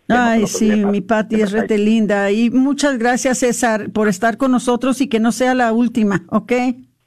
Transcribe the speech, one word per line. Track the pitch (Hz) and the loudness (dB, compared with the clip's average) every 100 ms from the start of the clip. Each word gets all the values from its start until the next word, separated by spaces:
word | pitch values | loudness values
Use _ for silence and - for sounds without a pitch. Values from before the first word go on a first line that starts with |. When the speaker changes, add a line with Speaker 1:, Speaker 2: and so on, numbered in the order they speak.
| - | -2
Speaker 1:
que | |
no | 240 | 0
se | |
Speaker 2:
Ay, | 233 226 | 2 0
Speaker 1:
nos | 202 - | -2 0
olvide, | 214 | 0
Speaker 2:
sí, | 214 | 2
Speaker 1:
Pati, | 202 | 0
Speaker 2:
mi | 202 | -2
Pati | 196 220 220 220 | 0 -2 0 -2
Speaker 1:
siempre | |
Speaker 2:
es | 208 | 0
Speaker 1:
está | 214 | -2
ahí. | |
Speaker 2:
rete | 202 214 | 0 0
linda. | 208 226 208 202 202 | 2 2 2 0 0
Y | 208 233 | 0 2
muchas | 254 269 285 285 254 | 2 0 0 -2 0
gracias, | 233 247 262 247 | 0 0 0 0
César, | 247 233 240 220 208 | 0 0 0 -2 -4
por | 208 214 | -2 0
estar | 185 233 226 | 0 -2 0
con | 262 | 0
nosotros | 247 - 240 247 247 | 0 0 0 0 -2
y | 269 | 0
que | 226 | 0
no | 226 | 0
sea | - 254 | 0 0
la | 262 233 | 2 2
última, | 226 233 233 208 190 - | 2 0 0 0 0 -2
¿ok? | 214 - 247 254 247 - _ | -4 0 0 0 -4 -10 _